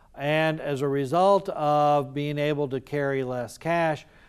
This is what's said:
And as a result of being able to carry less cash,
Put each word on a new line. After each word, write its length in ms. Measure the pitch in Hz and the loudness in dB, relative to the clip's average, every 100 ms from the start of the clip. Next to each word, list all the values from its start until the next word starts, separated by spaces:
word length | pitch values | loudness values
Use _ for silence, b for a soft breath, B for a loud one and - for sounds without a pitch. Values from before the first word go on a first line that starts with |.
| b | b
And 460 | - 143 156 160 156 | -8 -2 2 2 0
as 220 | 143 139 | -4 -2
a 60 | 143 | -2
result 600 | 139 131 165 190 196 196 | -2 0 2 4 4 2
of 640 | 160 147 147 147 147 135 | -4 0 4 4 2 0
being 240 | 135 147 147 | -4 -4 -2
able 300 | 147 147 143 | -2 0 -2
to 120 | 135 | -4
carry 440 | - 147 139 135 | -6 -4 -2 -2
less 340 | 127 127 120 - | -2 -4 -8 -8
cash, 480 | 160 170 165 147 - b | -2 0 2 -2 -8 b